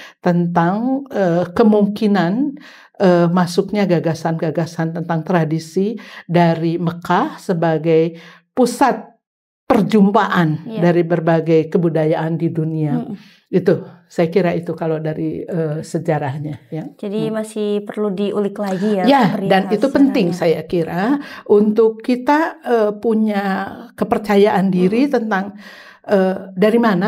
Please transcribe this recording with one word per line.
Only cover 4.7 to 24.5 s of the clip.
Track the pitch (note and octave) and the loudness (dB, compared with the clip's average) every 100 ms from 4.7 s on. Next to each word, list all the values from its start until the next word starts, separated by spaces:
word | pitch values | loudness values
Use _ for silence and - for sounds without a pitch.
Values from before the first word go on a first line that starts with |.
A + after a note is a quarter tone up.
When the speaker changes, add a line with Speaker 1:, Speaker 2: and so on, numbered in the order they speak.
| - D#3+ E3+ | -4 -6 -4
Speaker 1:
tentang | E3 E3 D#3 | -4 -4 -2
tradisi | F3+ D#3 D#3+ D#3+ F#3 G3+ A3+ - - - | 0 0 -2 -4 -4 -4 -4 -12 -20 -2
dari | F3 E3+ E3 E3 E3+ | 2 2 2 -2 -2
Mekah | E3+ E3+ - F3+ D4+ - | -4 -6 -2 0 0 -6
sebagai | - E3+ E3 D#3+ D#3+ D#3+ E3 E3 - - _ - | -6 -2 0 0 2 4 2 -2 -16 -20 _ 0
pusat | A#3+ - C4 - - _ _ _ _ _ _ | 0 4 2 2 -8 _ _ _ _ _ _
perjumpaan | - E3+ G#3+ G3 G#3 F#3+ F#3 D#3+ D3+ - | 2 4 4 4 4 2 2 0 -2 -6
Speaker 2:
Iya. | - | 0
Speaker 1:
dari | F3 E3+ E3+ | 2 2 2
berbagai | E3+ D#3+ E3 D#3+ D#3+ D#3 | 0 2 0 4 2 2
kebudayaan | F#3+ E3+ D#3 D#3 D#3+ D#3+ E3 | 0 0 0 0 0 -2 -2
di | E3 | -2
dunia. | E3 D#3+ D#3+ D3+ | -2 -4 -2 -2
Speaker 2:
Mm-mm. | D#3+ A#3 G3 - _ _ | -2 -4 -12 -16 _ _
Speaker 1:
Itu, | F#3 F3+ E3 - - | -2 0 0 -4 -18
saya | _ - E3+ | _ -4 -2
kira | F#3+ F3 | 0 0
itu | E3+ E3+ E3 | -2 -6 -6
kalau | E3 D#3+ | -4 -4
dari, | D#3+ D#3+ D#3+ - - | -4 -6 -6 -6 -6
eh, | F3 D#3+ D3+ | -4 -4 -6
sejarahnya, | - E3+ F3 D3+ C#3+ D3 D3 C3+ - | -6 -6 -2 -2 -4 -6 -10 -12 -12
ya. | D#3 - | -12 -12
Speaker 2:
Jadi | - G#3 G#3+ A3 | -12 -8 -4 -4
Speaker 1:
Hmm. | A3 | -4
Speaker 2:
masih | A3 G#3+ G#3 G#3 G#3 | -6 -6 -4 -4 -6
perlu | - G#3 | -6 -4
diulik | F#3 G3+ - G3+ G3+ | -2 -2 -2 -4 -4
lagi | G3+ F#3+ G#3 G3+ | -6 -2 0 2
ya, | G#3 | 4
Speaker 1:
Ya, | C#4 G3+ | 4 4
Speaker 2:
perihal | G3+ G3 | 0 0
Speaker 1:
dan | F#3+ F#3+ | 0 2
itu | G#3 C4+ | 0 0
penting | C#4+ C#4 C4+ F3 F3 | 4 4 4 0 0
Speaker 2:
sejarahnya. | E3+ D#3+ | 0 0
Speaker 1:
saya | D#3 | -2
kira | F3+ D#3+ E3+ G#3+ C#4+ - - - | -4 -2 -2 -2 -2 -4 -16 2
untuk | G#3 G#3+ G#3+ A3 A3 | 4 4 4 2 2
kita, | - B3 B3+ D4 E4 - - | -2 -2 2 2 0 -4 -2
eh, | A#3 G#3 G#3 | 0 0 0
punya | A#3 A3 A3 G3+ G3+ F#3+ G3 - - - | 0 2 2 0 -2 -4 -6 -12 -18 -6
kepercayaan | F#3 A3+ G#3+ G3+ G#3 | -2 -2 2 4 4